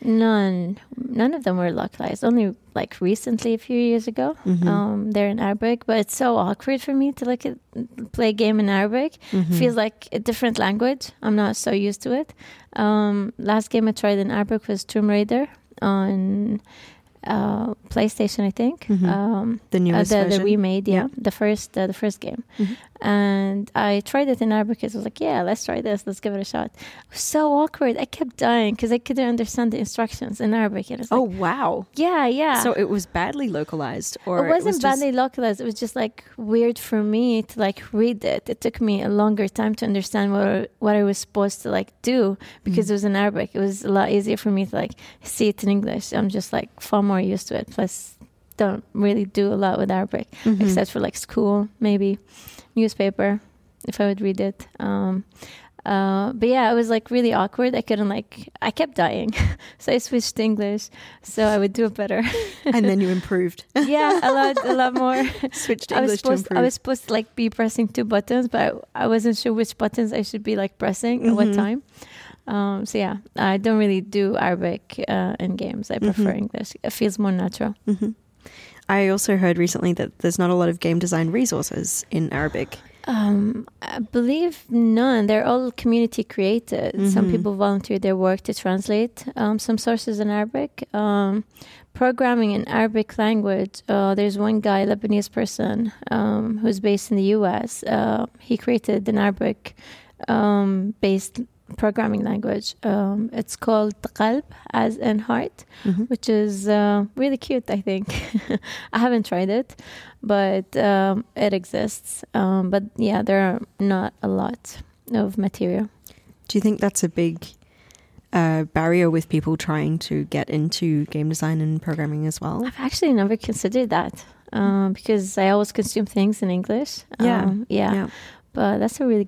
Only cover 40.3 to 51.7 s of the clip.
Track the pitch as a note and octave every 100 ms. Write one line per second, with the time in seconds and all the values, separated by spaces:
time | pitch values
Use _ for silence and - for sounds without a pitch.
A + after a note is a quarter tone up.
40.3 | G3+ G3 F#3+ - - G#3+ G#3 G3+ G3 -
41.3 | G#3 G3+ - - F#3+ G3 _ A#3+ B3+ G3
42.3 | G3 - - G3+ F3+ G#3+ G3+ G3+ G3 G#3
43.3 | G#3 G3+ G3 G3 G3 G3+ G3 - G3+ G#3
44.3 | G#3+ G#3+ G3 G3 - G#3 - - - -
45.3 | - G#3+ - G3+ G3+ G#3 - - G#3 G3+
46.3 | G3+ - - - - - G#3 G3+ F#3+ F#3+
47.3 | F#3+ - - - - F#3+ - - - -
48.3 | _ _ - G3+ G#3 - G#3 G3+ G#3+ G3
49.3 | G3+ G3+ G3+ F#3+ - G3 F#3 G3+ - -
50.3 | - A3+ G3+ G#3 F#3 G3 G#3 G3 - -
51.3 | A#3 G#3 G3+ G#3